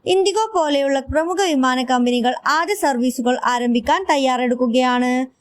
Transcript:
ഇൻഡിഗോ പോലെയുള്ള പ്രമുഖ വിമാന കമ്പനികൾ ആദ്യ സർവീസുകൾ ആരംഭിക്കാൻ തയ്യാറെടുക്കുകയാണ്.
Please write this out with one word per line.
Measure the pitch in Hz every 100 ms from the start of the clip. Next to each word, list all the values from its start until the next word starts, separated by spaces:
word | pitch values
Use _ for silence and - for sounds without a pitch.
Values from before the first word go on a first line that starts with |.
| -
ഇൻഡിഗോ | 370 381 392 453 392
പോലെയുള്ള | 302 285 277 277
പ്രമുഖ | 262 277 330 370 381
വിമാന | 285 262 254
കമ്പനികൾ | 254 254 247 247 240 247 -
ആദ്യ | 302 339 392
സർവീസുകൾ | 302 247 254 240 240 254 -
ആരംഭിക്കാൻ | 247 247 240 240 330 381
തയ്യാറെടുക്കുകയാണ്. | 294 262 247 247 247 254 247 254 247 247 254 254 _